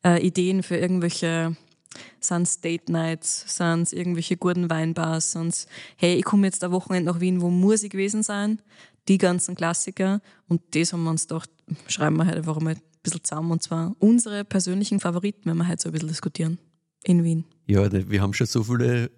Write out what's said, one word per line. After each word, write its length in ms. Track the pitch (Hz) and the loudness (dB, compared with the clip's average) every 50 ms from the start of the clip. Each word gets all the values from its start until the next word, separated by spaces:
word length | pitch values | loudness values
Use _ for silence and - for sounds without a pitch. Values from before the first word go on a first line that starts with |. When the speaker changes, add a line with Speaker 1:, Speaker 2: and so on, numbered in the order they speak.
| - | 2
Speaker 1:
äh, 200 | 175 170 170 - | 4 4 4 4
Ideen 360 | 190 170 - 180 180 190 190 180 | 2 2 2 0 2 2 0 0
für 120 | - 180 170 | -2 -2 -2
irgendwelche, 800 | - 180 185 185 170 175 170 - - 165 165 165 165 165 165 - _ _ _ _ _ - - - - - - - | 0 0 0 0 0 0 -2 -2 -2 -2 0 0 0 -2 -4 -6 _ _ _ _ _ -20 -20 -20 -20 -20 -16 -8
sind's 400 | - - 180 170 180 175 - - | -6 -2 0 0 0 0 -2 -4
Date 300 | - 165 170 170 - - | -4 -4 -4 -4 -2 -2
Nights, 560 | 165 165 165 165 165 160 - - - - - - | -2 -2 0 -2 -4 -4 -4 -6 -6 -6 -6 -8
sind's 460 | - - 180 170 165 170 170 170 - | -4 -2 0 2 2 2 0 0 -2
irgendwelche 420 | - 180 180 175 165 165 - 180 | -4 -2 -2 -2 -2 -2 -2 -2
guten 340 | 175 - 180 180 180 175 170 | -2 0 0 0 0 0 0
Weinbars, 600 | 165 160 160 160 165 165 165 160 160 160 160 - | 0 -2 -2 -2 -2 -2 -2 -2 -2 -2 -2 -4
sind's, 360 | - 165 165 170 170 - - - - - - - - | -4 -4 -4 -4 -4 -4 -8 -10 -16 -20 -20 -16 -6
hey, 200 | - - 175 180 | 0 2 2 4
ich 100 | 180 196 | 2 2
komme 220 | - - 202 196 190 | 2 4 4 4 4
jetzt 160 | 185 - - | 0 -2 -4
am 80 | 180 175 | -2 -2
Wochenende 380 | 185 180 - 185 180 170 165 | -2 -2 0 -2 0 0 0
nach 100 | 175 170 | 0 0
Wien, 200 | 180 185 185 180 | 0 0 0 2
wo 80 | 175 175 | 2 2
muss 340 | 175 180 185 202 220 214 208 | 2 4 4 4 4 2 0
ich 60 | 208 | -2
gewesen 320 | 196 190 190 202 208 214 220 | -4 -4 -2 -2 -2 -2 -4
sein? 380 | - 208 202 202 208 220 214 _ _ _ - - - _ _ - - | -2 -2 -2 -2 -2 -2 -4 _ _ _ -20 -20 -20 _ _ 0 2
Die 100 | 190 185 | 4 4
ganzen 380 | 196 185 175 180 - - 180 | 6 4 2 2 -2 -4 -4
Klassiker. 640 | - 170 165 170 - - - 190 - 190 190 196 208 - - - _ _ - | -4 -2 -2 -2 -2 -4 -6 -4 -2 0 0 0 -2 -4 -8 -20 _ _ -2
Und 140 | 170 165 - - - | -2 -2 -2 -2 -2
das 180 | 156 165 175 - | 0 0 0 0
haben 100 | 170 165 | -2 -2
wir 60 | 160 | 0
uns 160 | 160 165 - - | -2 -2 -2 -4
gedacht, 220 | 165 165 - - _ _ _ - 165 - - - | -6 -8 -8 -10 _ _ _ -10 -10 -10 -8 -8
schreiben 300 | - - 147 151 156 160 | -4 -2 0 0 2 2
wir 80 | 165 | 2
heute 120 | 185 170 165 | 2 0 0
einfach 220 | 160 165 156 156 | -2 -4 -2 -2
mal 140 | 160 160 160 | -2 -2 -4
ein 60 | - - _ _ _ - | -4 -8 _ _ _ -6
bisschen 200 | 170 160 165 - | -6 -6 -4 -6
zusammen. 280 | - - 151 160 170 | -6 -6 -4 -2 0
Und 100 | 165 160 - | 0 -2 -2
zwar 320 | - 165 165 165 175 196 - | -2 -4 -2 -2 -4 -2 4
unsere 460 | - 214 233 240 - 214 208 202 202 | 6 6 6 6 4 0 -4 -8 -6
persönlichen 540 | - - 190 180 185 180 196 202 - 208 202 | -2 -2 -2 0 0 0 -2 0 0 0 0
Favoriten, 480 | - 175 170 175 180 202 208 _ - 170 | 0 0 -2 0 -2 -4 -4 _ -4 -2
wenn 80 | 165 170 | 0 0
wir 100 | 170 175 | 0 -2
heute 140 | 170 165 | -2 -4
so 80 | - 170 | -4 -4
ein 20 | 160 | -4
bisschen 140 | 156 160 156 | -4 -4 -4
diskutieren 500 | 160 - - 170 - - 165 160 165 175 _ _ _ _ _ _ _ _ - | -6 -4 -6 -6 -4 -2 -2 -2 -4 -6 _ _ _ _ _ _ _ _ 2
in 180 | - 180 175 165 | 4 4 4 4
Wien. 180 | 165 165 160 165 - _ _ _ | 4 0 -2 -2 -6 _ _ _
Speaker 2:
Ja, 220 | - 101 98 101 101 | 2 4 4 4 4
ne, 200 | 98 95 92 92 | 2 0 0 0
wir 120 | 101 98 | 0 0
haben 120 | 98 98 101 | 0 0 0
schon 140 | - 123 113 | 0 -2 0
so 160 | - 120 110 | 0 -2 -2
viele 480 | 110 123 120 120 123 120 120 117 123 _ | 0 0 0 2 2 2 0 -2 -4 _